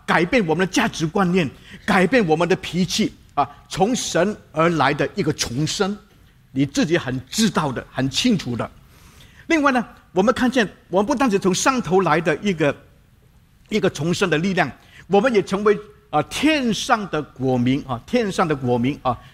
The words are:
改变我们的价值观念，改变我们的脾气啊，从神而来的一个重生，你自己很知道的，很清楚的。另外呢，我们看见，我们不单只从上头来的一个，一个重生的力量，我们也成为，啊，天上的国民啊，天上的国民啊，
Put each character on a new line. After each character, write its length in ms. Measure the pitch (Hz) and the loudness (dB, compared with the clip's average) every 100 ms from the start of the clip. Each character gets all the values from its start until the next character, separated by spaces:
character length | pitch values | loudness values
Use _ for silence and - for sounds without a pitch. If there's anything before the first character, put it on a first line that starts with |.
| - | -2
改 180 | 180 | 0
变 220 | 175 262 170 | 2 2 2
我 80 | |
们 100 | 160 | 0
的 80 | 185 | 0
价 140 | - 220 | 0 -2
值 180 | - | -2
观 260 | 160 202 180 | -4 0 0
念， 180 | 185 143 - - - | 0 -2 -6 -18 -8
改 220 | - 202 180 | 0 2 4
变 180 | 254 | 2
我 120 | 180 156 | 2 0
们 120 | 175 | 2
的 60 | 185 | -2
脾 280 | - 170 | -2 -4
气 280 | 185 - 165 - - | -2 -2 -2 -4 -6
啊， 140 | - 135 - - | -4 -4 -6 -12
从 240 | - 196 | -2 0
神 420 | 254 - 165 190 208 - | 0 -2 0 0 -2 -6
而 160 | 156 165 | 0 0
来 260 | 165 135 | 2 0
的 140 | 151 139 - | 0 -2 -2
一 80 | |
个 80 | 160 | -2
重 340 | - - 120 156 | -4 -6 -4 -4
生， 320 | - 190 208 - _ - _ _ | -2 -4 -4 -14 _ -20 _ _
你 120 | 131 | -4
自 220 | 143 - 180 | -2 0 0
己 100 | 170 | 0
很 240 | 135 127 - | -2 -8 -6
知 220 | - 214 | -2 0
道 220 | 160 151 | 0 -2
的， 120 | 120 - | -6 -8
很 180 | - 135 | -4 -4
清 300 | - 247 196 | 0 0 0
楚 160 | 127 | -2
的。 160 | 117 110 - - - - - - - - | -6 -8 -12 -20 -20 -20 -20 -20 -18 -2
另 120 | 330 | 0
外 120 | 285 | 2
呢， 120 | 254 190 - _ | 0 -2 -12 _
我 100 | 170 | 0
们 100 | 208 | 2
看 160 | 247 247 | 2 0
见， 200 | 247 202 - _ | 0 -2 -6 _
我 100 | 175 | -2
们 80 | 208 | 0
不 60 | |
单 160 | 269 269 | 2 2
只 80 | 196 | 2
从 160 | 190 | 0
上 300 | 185 277 254 | 0 0 0
头 200 | 151 185 | 2 2
来 180 | 175 156 | 4 2
的 160 | 165 151 | 2 0
一 180 | 202 | -2
个， 180 | 160 147 - - _ _ _ _ _ _ _ _ | 0 0 -2 -10 _ _ _ _ _ _ _ _
一 100 | 214 | -2
个 100 | 185 | 0
重 240 | - 156 | -2 -2
生 160 | 180 190 | 0 0
的 80 | 156 | 0
力 160 | 190 | 0
量， 160 | 185 147 - - - - | 0 -2 -6 -20 -20 0
我 120 | 196 | 2
们 140 | 254 | 4
也 80 | 214 | 2
成 220 | - 202 | 0 0
为， 120 | 208 208 - - _ | 2 0 -4 -20 _
啊， 120 | 151 | -2
天 500 | 151 - 294 311 240 | -2 -2 0 2 0
上 320 | 196 - 226 196 | -2 0 -2 0
的 100 | 151 | -6
国 380 | 143 - 131 127 | -8 -4 -2 2
民 260 | 120 135 131 | 2 0 -4
啊， 120 | 117 - | -10 -2
天 240 | 247 208 | -2 0
上 160 | 185 175 | 0 0
的 80 | |
国 240 | 147 127 120 | 0 0 0
民 180 | 123 143 | 0 -2
啊， 160 | 131 113 - | -4 -4 -8